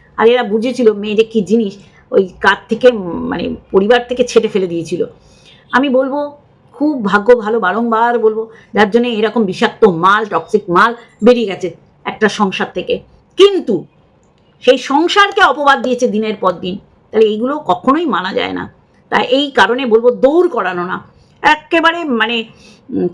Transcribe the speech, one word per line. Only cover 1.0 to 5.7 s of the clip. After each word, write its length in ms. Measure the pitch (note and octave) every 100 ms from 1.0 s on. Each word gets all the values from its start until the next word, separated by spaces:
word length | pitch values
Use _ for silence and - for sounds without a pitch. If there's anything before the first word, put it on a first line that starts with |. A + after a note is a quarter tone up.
| G#3+ G#3
যে 80 |
কী 180 | A3 A3+
জিনিস, 360 | F3 A3+ G3+ - - _ _
ওই 180 | - F#3+ -
কাত 160 | G#3 G3 -
থেকে, 180 | A3+ B3
উম, 400 | A#3 F3+ E3+ E3
মানে 260 | E3+ E3+ E3 -
পরিবার 360 | G3 G3+ A#3+ A#3+
থেকে 160 | B3
ছেটে 240 | A#3+ A3+ G#3
ফেলে 200 | G#3 F#3
দিয়েছিল। 380 | E3+ E3 F3 - - _ _ _ _ _